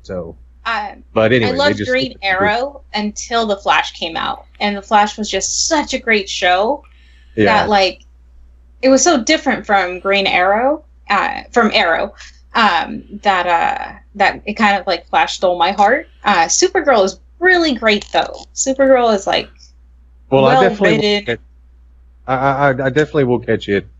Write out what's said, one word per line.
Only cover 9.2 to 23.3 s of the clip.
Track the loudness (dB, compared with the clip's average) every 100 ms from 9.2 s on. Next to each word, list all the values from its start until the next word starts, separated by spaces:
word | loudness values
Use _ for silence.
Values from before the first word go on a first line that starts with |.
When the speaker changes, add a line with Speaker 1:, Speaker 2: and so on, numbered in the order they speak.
Speaker 2:
different | 0 0 0 -4
from | 0 0 0 -4
Green | -2 0
Arrow, | 0 2 2 2 0 -2 -8 -20 -4
uh, | -2 -2 -6 -2
from | 0 2
Arrow, | 2 0 0 -4 -10 -20 -20 -6
um, | 0 2 0 -4 -10 -14 -4
that, | 0 0
uh, | 0 0 0 -4 -10 -16 -20
that | 0 0 0
it | -10
kind | -2 0 0
of, | -2
like, | -6 -2
Flash | 0 0
stole | 0 -2 2
my | 0
heart. | 2 2 2 -4 _
Uh, | 0 0
Supergirl | 0 2 0 0 2 2
is | 2 -2 -20 -2
really | 2 2 2
great | 0 0 0 -2
though. | -4 -2 -10 -14
Supergirl | -6 -4 0 4 4 4
is, | 0 -2
like, | -4 -6 -18 -20 _ _ _ _ -20 0
Speaker 1:
Well, | 4
I | 4
Speaker 2:
well | 4 2
Speaker 1:
definitely | 2 2 2
Speaker 2:
written. | 0
Speaker 1:
will | -2
catch, | -4 -8 -10 -20 -20 -20 -20 -20 -20 _ -4
I, |
I, | 0 0 2 2
I | 2 0
definitely | 0 0 0
will | 0